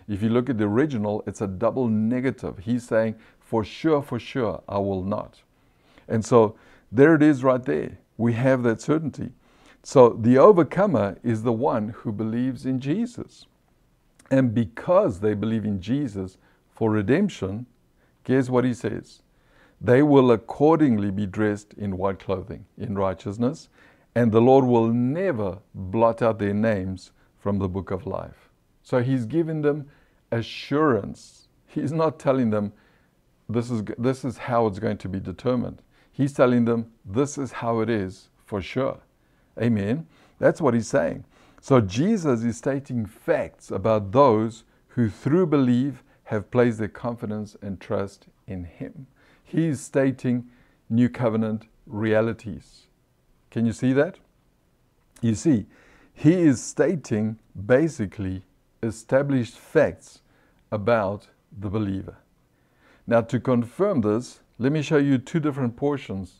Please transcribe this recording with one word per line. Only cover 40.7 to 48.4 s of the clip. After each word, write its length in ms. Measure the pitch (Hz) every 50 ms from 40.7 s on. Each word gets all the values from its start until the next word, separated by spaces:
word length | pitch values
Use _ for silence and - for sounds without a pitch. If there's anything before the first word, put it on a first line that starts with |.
| 117
he's 140 | 117 107
saying. 380 | - - - 82 80 87 90 - _ _ _ _ _ _ _
So 200 | - - 139 123
Jesus 640 | 110 92 92 113 156 202 226 202 165 147 123 113 117
is 140 | 120 104
stating 480 | - - 143 135 143 139 - 131 120 107
facts 680 | 92 - - - - 160 - - - - _ - -
about 400 | 107 98 92 113 110 107 104 98
those 520 | 98 131 143 135 110 107 113 113 110 - - _ _ _ _ _
who 200 | - 127 120 107
through 380 | - - - 131 147 180 190
belief 560 | 160 156 143 135 123 123 120 135 143 131 - _ _ _ _ _
have 260 | - 117 107 98 -
placed 280 | - 127 120 123 113 107
their 80 | 110
confidence 680 | 95 - - - 120 120 113 - 104 107 107 104 101 - -
and 180 | - 101 95 87
trust 480 | - - 113 - 98 98 - - _ _ _ _